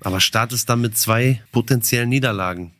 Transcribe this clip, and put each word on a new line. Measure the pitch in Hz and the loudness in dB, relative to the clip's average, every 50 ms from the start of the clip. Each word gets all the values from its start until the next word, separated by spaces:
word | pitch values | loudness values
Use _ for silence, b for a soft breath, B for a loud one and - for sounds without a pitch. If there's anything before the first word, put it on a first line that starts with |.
Aber | - 98 92 92 | -6 -4 -2 0
startest | 90 - - 113 117 113 120 113 - - | 0 0 2 0 0 0 -2 -4 -2 0
dann | 120 117 | 0 0
mit | 120 113 110 | 0 0 0
zwei | - - 110 110 117 123 131 135 113 - - - | -2 0 2 2 2 4 2 0 0 -2 -2 -2
potenziellen | 120 113 - 135 120 110 - - 120 120 120 | 0 2 2 0 0 0 0 0 0 0 0
Niederlagen. | 127 139 131 123 107 98 92 92 90 87 90 85 - | 0 0 0 0 0 0 -2 -4 -4 -6 -10 -14 -16